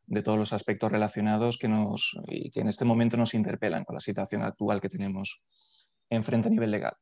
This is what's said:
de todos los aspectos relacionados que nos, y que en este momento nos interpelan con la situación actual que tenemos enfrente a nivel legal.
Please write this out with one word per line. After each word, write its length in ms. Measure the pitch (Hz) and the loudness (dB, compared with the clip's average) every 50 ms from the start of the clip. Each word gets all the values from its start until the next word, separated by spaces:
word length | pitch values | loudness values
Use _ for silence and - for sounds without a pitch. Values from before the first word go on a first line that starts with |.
| _ | _
de 160 | - - 104 | -4 -2 -2
todos 160 | 104 110 107 107 | 2 2 2 2
los 140 | 107 104 | 2 0
aspectos 380 | 113 101 - - 104 98 - 107 | -2 -4 -2 -2 -2 0 0 0
relacionados 680 | 101 107 104 104 - 107 104 107 107 107 117 120 117 - | 2 2 2 0 0 0 0 2 2 2 2 0 0 0
que 100 | - 110 | 0 2
nos, 500 | 107 107 107 101 107 - - - - 50 50 - | 2 2 2 0 -2 -2 -4 -4 -4 -6 -10 -8
y 220 | - - - - | -8 -8 -8 -6
que 100 | - - | -4 -2
en 80 | - 107 | 0 0
este 160 | 101 - - | 0 2 2
momento 320 | 120 117 117 117 117 117 | 4 4 4 4 4 4
nos 180 | 117 117 110 - | 2 2 2 2
interpelan 500 | 113 104 - - - 113 101 80 - - | 0 0 0 0 -2 -2 0 0 -2 -4
con 100 | - - | -6 -8
la 60 | - | -8
situación 420 | - - 98 - 98 - - 110 | -6 -4 -4 -4 -4 -4 -2 -2
actual 380 | 110 104 - - 104 104 104 98 | -2 -4 -4 -2 0 0 0 0
que 80 | - 95 | -2 -4
tenemos 540 | - 180 98 98 95 95 98 - - - _ _ _ _ _ _ _ - - - _ _ _ - | -4 -4 -4 -4 -4 -4 -6 -8 -10 -14 _ _ _ _ _ _ _ -20 -20 -20 _ _ _ -4
enfrente 400 | 117 113 107 - - 226 220 226 | -2 -2 0 2 2 2 4 4
a 20 | |
nivel 200 | 226 214 117 107 | 4 2 2 2
legal. 240 | 104 104 - - - _ | 0 0 -2 -4 -6 _